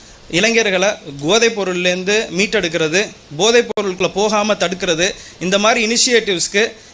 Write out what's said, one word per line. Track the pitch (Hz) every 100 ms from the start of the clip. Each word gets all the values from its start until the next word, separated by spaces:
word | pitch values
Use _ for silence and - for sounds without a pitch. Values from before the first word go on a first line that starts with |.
| - - -
இளைஞர்களை | 160 220 226 214 185 196 - 156 139
போதைப் | 147 220 233 202
பொருள்லேருந்து | 185 180 180 180 185 214 226
மீட்டெடுக்கிறது, | 170 196 214 175 165 160 175 214 - - 147
போதைப் | 208 240 208
பொருட்களை | 214 202 185 175
போகாம | 185 208 214 214
தடுக்கிறது, | 196 180 185 190 160 185 - - -
இந்த | 175 196
மாதிரி | 214 240 220
இனிஷியேட்டிவ்ஸ்க்கு | 233 - 233 214 175 - 202 226 - -